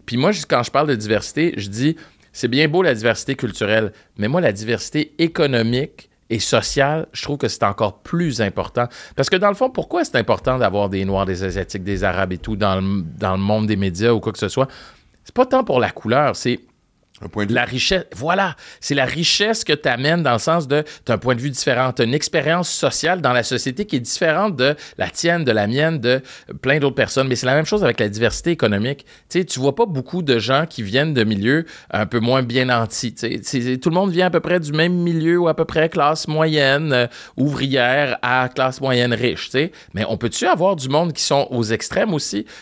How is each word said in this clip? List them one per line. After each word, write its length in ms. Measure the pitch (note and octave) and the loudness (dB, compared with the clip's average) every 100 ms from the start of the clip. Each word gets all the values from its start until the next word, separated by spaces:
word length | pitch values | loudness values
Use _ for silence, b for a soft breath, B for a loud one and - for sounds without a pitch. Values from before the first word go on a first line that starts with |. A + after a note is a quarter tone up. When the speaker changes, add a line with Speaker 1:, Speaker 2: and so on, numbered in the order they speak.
| - | -6
Speaker 1:
Puis 120 | A#2+ | 0
moi, 140 | E3 | 0
je, 120 | G3 | 0
quand 180 | D3 C3+ | 0 0
je 80 | A#2+ | 0
parle 180 | C3+ D3+ | 0 0
de 60 | A#2+ | 0
diversité, 580 | G#2+ G#2 - - E3+ - | 0 -2 -2 -2 -2 -2
je 120 | G2+ | -6
dis, « 280 | G#2 C#3+ D#3+ B B B | 0 0 0 B B B
C'est 140 | - A#2 | -4 0
bien 200 | B2+ D#3 | 2 2
beau 140 | E3+ | 4
la 100 | F3+ | 2
diversité 420 | A#2 A#2 G#2+ - C3+ | 2 2 0 -2 -4
culturelle, 540 | A#2 - G#2 A2 G#2+ b b - | -4 -2 2 2 0 b b -4
mais 100 | G#2 | -2
moi, 140 | E3+ | 2
la 100 | D3+ | 2
diversité 600 | G2+ A2 - - D3+ - - | 0 -2 -4 -2 -4 -4 -2
économique 920 | E3 E3 D3 A#2+ A2+ B2 D#3 - - _ - | -2 0 0 2 2 0 -2 -8 -20 _ -6
et 120 | A2+ | -4
sociale, 680 | - A#2 - C#3 C#3 D#3 - | 2 2 2 0 2 0 -6
je 80 | - | -10
trouve 160 | - C#3 | -8 -4
que 100 | A2+ | -4
c'est 140 | - | 0
encore 380 | G#2 G2+ G#2 - | -2 0 -2 -4
plus 420 | - E3+ E3+ A#2 | -6 -2 -2 -2
important. » 440 | G2+ G2 F#2+ - A#2+ B B B | -2 -2 -4 -4 -4 B B B
Parce 140 | C3+ | 0
que 60 | F#3 | 2
dans 120 | G3+ | 2
le 60 | |
fond, 160 | F#3+ C4 | 2 -2
pourquoi 340 | B3+ - F4 | -2 -4 -2
c'est 120 | D#4+ B2+ | 0 0
important 420 | G#2 G2+ - B2+ | 0 0 0 2
d'avoir 320 | G#2+ G2 G2+ | 2 2 0
des 140 | F#2+ F#2+ | 0 0
Noirs, 180 | F#2+ F#2+ | 0 0
des 160 | F2+ | 0
Asiatiques, 420 | F#2+ F2 F2+ G2 | -2 -4 -6 -6
des 200 | F#2 F#2+ | -4 -2
Arabes 280 | G2 F2+ F#2+ | 0 0 -2
et 40 | F2+ | -2
tout 180 | - G#2 | -6 0
dans 240 | G2+ F#2+ | 0 2
le, 220 | F#2+ G2 D#2+ - | 0 -2 -4 -4
dans 140 | G2+ | -2
le 100 | F#2+ | 0
monde 240 | G2 G#2+ G#2+ | 2 2 2
des 100 | G2+ | 0
médias 360 | G2 E2+ A2+ | -2 0 2
ou 80 | A#2 | 2
quoi 120 | A2+ | 0
que 60 | G2+ | -4
ce 100 | G2+ | -4
soit ? 200 | - C3+ B B B B B | -2 -2 B B B B B
C'est 100 | - | -6
pas 120 | - B3+ | 0 2
tant 180 | C4 | 2
pour 160 | B3+ B2+ | 0 -2
la 100 | G#2 | -2
couleur, 460 | - G#2+ B2+ C#3+ G2+ | -4 -2 2 2 0
c'est 240 | B2 B2 - _ _ _ _ - | -2 -4 -6 _ _ _ _ -16
Speaker 2:
Un 60 | G#2 | -10
point 160 | G#2 | -4
de 60 | G2+ | 0
vue. 40 | |
Speaker 1:
la 100 | B2 | 0
richesse, 400 | A#2+ B2+ - F#3+ - - | 0 -2 0 0 -2 -8
voilà, 400 | C#3 F#3+ F#3+ C3+ B B | -2 0 -2 -4 B B
c'est 160 | - C#3+ | -4 0
la 80 | |
richesse 580 | B2+ C#3+ E3+ - G#3 A3 | 0 0 0 2 0 0
que 100 | - | 0
t'amènes 520 | D3 C#3+ A#2+ C#3+ E3+ | 0 0 0 2 2
dans 80 | C#3+ | 2
le 60 | A#2 | 2
sens 260 | - E3+ C3+ | 2 0 2
de 160 | D3 D3+ B | -2 -2 B
t'as 100 | - | -2
un 40 | A2 | -2
point 180 | B2 B2 | 0 -2
de 40 | |
vue 80 | C#3+ | -2
différent, 420 | B2+ - B2 C3 | -4 0 0 0
t'as 120 | A#2+ | 0
une 80 | A#2 | 0
expérience 560 | D3 - E3 C#3+ E3+ E3+ | 0 0 -2 0 0 -2
sociale 540 | - C#3+ - D#3 F#3 | -2 -2 0 0 2
dans 100 | C3+ | 2
la 120 | B2 | 2
société 420 | A2 B2 C3+ B2+ G#3 | 0 -2 -2 -4 -2
qui 100 | C3+ | -4
est 40 | |
différente 560 | A#2 - E3 D#3 G#3+ C#3+ | -4 0 2 2 0 0
de 180 | C3 D3 B B | 0 0 B B
la 100 | F2+ | -6
tienne, 360 | - E3+ E3+ | -2 0 2
de 80 | C#3 | 2
la 160 | G#2+ G#2 | 2 2
mienne, 320 | C3 D#3 D#3+ | 2 0 0
de 200 | A#2 C3 B2+ B B - | 0 0 -2 B B -6
plein 200 | C3 D3 | 0 2
d'autres 160 | C#3 C3+ | 2 2
personnes. 320 | G#2+ - C3 | 0 2 0
Mais 80 | C3 | 0
c'est 100 | B2+ | 2
la 80 | |
même 100 | C#3+ D#3 | 0 2
chose 180 | G#3+ | 0
avec 160 | D3+ - | 2 2
la 80 | G#2 | 0
diversité 420 | G#2 A#2 - E3+ | 0 0 0 -2
économique. 560 | E3 A#2 G2+ A#2 C#3+ - b b | 0 2 2 -2 -4 -10 b b
Tu 80 | F3 | -2
sais, 60 | |
tu 160 | F3+ C3 | -2 0
vois 160 | C#3 C#3 | 0 0
pas 100 | A#3 | 0
beaucoup 360 | C#3 B2+ F3+ | -2 -4 -4
de 180 | D3 A#2 | 2 2
gens 260 | G#2+ C#3 E3 | 2 0 0
qui 140 | - | -4
viennent 320 | G2+ A#2+ D#3+ | -2 0 2
de 80 | C3+ | 2
milieux 440 | A2 G#2 G#2+ D3+ E3 B B | 2 2 2 2 0 B B
un 120 | G2+ | -4
peu 140 | G#2+ A#2+ | 0 0
moins 240 | A#2 C3 | 2 2
bien 220 | B2 B2 | 2 0
nantis, 500 | B2+ B2 A2+ - A#2+ | 2 2 0 -4 -6
tu 60 | - | -4
sais. 200 | - - | -6 -4
C'est, 180 | - C3+ | -4 -2
c'est, 160 | A#2+ B2+ | -2 0
tout 120 | E3+ | 0
le 40 | |
monde 160 | E3+ G3 | 2 2
vient 160 | E3+ F3+ | 2 2
à 40 | |
peu 100 | E3+ | 2
près 180 | - F3+ | 0 -2
du 140 | D3 | 0
même 200 | D#3 E3+ | 0 2
milieu 440 | F3+ F3 E3 D#3+ F3 | 2 0 0 2 2
ou 80 | E3+ | 2
à 60 | |
peu 100 | D#3 | 0
près 240 | D#3+ D#3+ E3 | 0 0 0
classe 380 | E3 D3 D#3 - | 2 2 0 -2
moyenne, 640 | D#3 D#3+ D3+ C3+ C#3+ D#3 | 0 2 4 4 2 2
euh, 140 | B2+ A#2+ B B B C#3+ | 2 0 B B B 0
ouvrière 680 | C3+ C3+ C3 B2 C3+ C#3 - | 0 0 2 2 2 0 0
à 260 | B2 B2+ B2+ | 0 2 0
classe 320 | B2+ C3 C3 | 0 -2 0
moyenne 340 | C3+ B2 B2 | 0 2 2
riche, 300 | A2+ A#2+ - - | 0 -2 -2 -4
tu 40 | |
sais. 200 | C3 D#3 B B | -2 -2 B B
Mais 100 | F#2+ - | -6 -4
on 80 | A2+ | -2
peut-tu 300 | - - F4 | -4 -2 0
avoir 280 | E4+ F#3 | 2 2
du 140 | F#3 C3 | 0 0
monde 240 | C#3+ E3+ | 0 0
qui 100 | C#3 | -2
sont 240 | - C#3 - | 0 2 0
aux 120 | B2+ | 0
extrêmes 500 | A2 A2 - F3 A3 | 0 -2 -2 -2 0
aussi, 320 | D#3 - D4+ - B | 0 -2 -6 -6 B